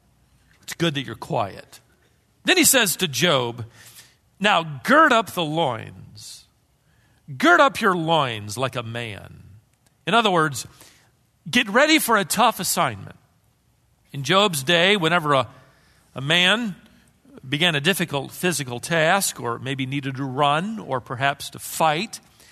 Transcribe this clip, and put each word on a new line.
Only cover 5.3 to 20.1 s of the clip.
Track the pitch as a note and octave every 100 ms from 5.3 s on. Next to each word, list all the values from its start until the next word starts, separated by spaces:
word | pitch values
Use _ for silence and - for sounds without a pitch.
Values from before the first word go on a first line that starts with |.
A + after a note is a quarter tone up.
the | -
loins. | D#3 D#3 D3+ A2+ G2+ F#2 - - - - _ _ _ _ _ _ _ _ - C3
Gird | D#4 E4+
up | C#4 -
your | G#3+
loins | F3+ D#3+ E3 C3 A2 G#2 G#2
like | C3
a | C3
man." | A2+ A#2 A#2 F#2+ - - - - _ _ _ _
In | -
other | A3+ G#3+
words, | F3 D#3 C3 - - - _ _ _ _ _ -
get | A#3 A3+
ready | A3 D4+ D#4+
for | - G#3+
a |
tough | F3 - A#3 -
assignment. | F3+ - D3 G2+ G2+ - _ _ _ _ _ _ _ _ _
In | C#3+
Job's | C3 F#3+ G#3 D#3
day, | C3 E3+ F3+ G#3
whenever | D#3+ F3 D3+
a, | C3+ A#2 - - _ _ _ _
a | B2
man | C#3 E3+ F3+ G#3+ A#3 E3 - _ _ _ _ - C3
began | D3 F3
a | D3
difficult | D3+ G3 E3 C#3+ C3
physical | - F3+ D#3 B2+ A#2+
task, | - E3+ D#3 G3 - -
or | A#2+ A#2
maybe | B2+ C3+ C3
needed | C#3+ C3+